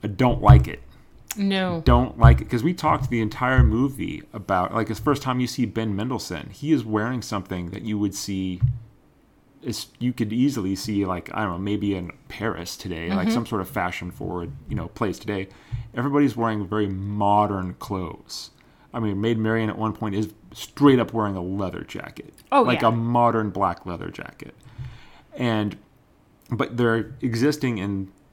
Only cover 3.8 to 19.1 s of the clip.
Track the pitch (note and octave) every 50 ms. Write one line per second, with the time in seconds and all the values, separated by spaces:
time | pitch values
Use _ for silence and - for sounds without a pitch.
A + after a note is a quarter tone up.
3.8 | C3 C#3 C3+ - F2 F2 - - - - - G#2+ G2 - G2+ F#2 F2+ - - G#2+
4.8 | A2 G#2+ A2+ G2 - D3+ C#3+ C#3 - C3 B2+ B2+ B2+ A#2+ - - B2 A2 F2 A2+
5.8 | A2+ A2 G2+ G2 G#2+ B2+ B2+ A#2 - - F2+ D2+ D2 - G2 - - D3 D#3+ C3+
6.8 | A#2 A2+ G#2+ G#2+ G#2+ A#2 B2+ B2 G#2+ - - G2+ F#2 - G2 F2+ F2 F2 - -
7.8 | - A2+ G#2+ G#2 G2+ G2+ F#2 - - - G2+ F#2+ F#2+ F#2 F#2 F2+ - - - -
8.8 | - - _ _ _ _ _ _ _ _ _ _ _ _ _ - - B2 A2 -
9.8 | - - _ _ A#2+ B2 B2 - A#2+ G#2 A2 A#2+ B2+ C#3+ B2 A2+ F#2+ F#2+ G2 F#2+
10.8 | - - G#2+ G2+ G2+ F#2 F#2 F2+ F2 - - - A2 G2+ F2 E2+ F#2+ G2+ G#2 G#2
11.8 | G2+ G2+ G2+ F#2 F2 E2+ - - _ - - - G2+ A2+ F#2 E2+ E2+ - - -
12.8 | - G2 F2 D#2+ E2 E2+ F#3+ - F3+ A3 A3 A#3+ A#2 - - G#2 F#2+ F2+ - G#2+
13.8 | F2+ F2+ F#2 - - F2+ - - G2 F#2 F2+ F2+ E2+ E2+ C#2+ C#2 - - A2 G#2
14.8 | D#2+ F2 - - A#2+ G2+ F2 - - G#2+ G#2 F#2+ F#2+ F#2+ - - - - - -
15.8 | - - - A#2+ A#2+ C#3+ C#3 D3 D3 C3+ A2 A#2 A#2 A#2 A2 G#2 G2+ F2 G#2 G#2+
16.8 | G#2 G2 G2 F#2+ G2 G2+ G#2 G#2 G2+ G2+ G2+ G#2 G#2+ G#2 G2+ F#2+ F#2 F#2 F2+ -
17.8 | - - G#2 F#2+ F#2 E2 - - - - - - - - _ _ _ _ _ _
18.8 | - - - B2+ A2+ G#2+